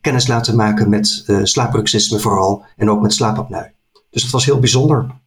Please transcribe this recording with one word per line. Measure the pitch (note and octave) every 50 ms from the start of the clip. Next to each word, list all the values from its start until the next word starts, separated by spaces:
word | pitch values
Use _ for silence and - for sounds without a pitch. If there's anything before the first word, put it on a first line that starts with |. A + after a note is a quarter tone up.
kennis | - D3 B2+ B2 -
laten | B2+ A#2 A#2 A#2 A#2 -
maken | A#2 G#2+ G#2+ G#2 G#2 G#2 G2
met, | G#2+ G#2+ G#2 - - - -
eh, | - G2+ G2
slaapbruxisme | G2+ - - C3 A#2 A2+ A2+ A2 G#2+ - - G#2+ - - A2 G2+
vooral | - G#2+ G2+ F#2+ F#2+ G2 G2+ - - - -
en | - G#2+ G#2+
ook | G#2 G#2+
met | G#2+ G#2
slaapapneu. | - - B2 G#2+ G#2+ G#2 - - G2 F#2 - - _ _ _ _ _ _ _ _
Dus | - A#2+
dat | B2+ -
was | C3+ B2 B2+
heel | C#3+ C#3+ B2+
bijzonder. | B2+ A#2 A#2+ B2+ C#3+ D#3 D3 A#2 - - - - _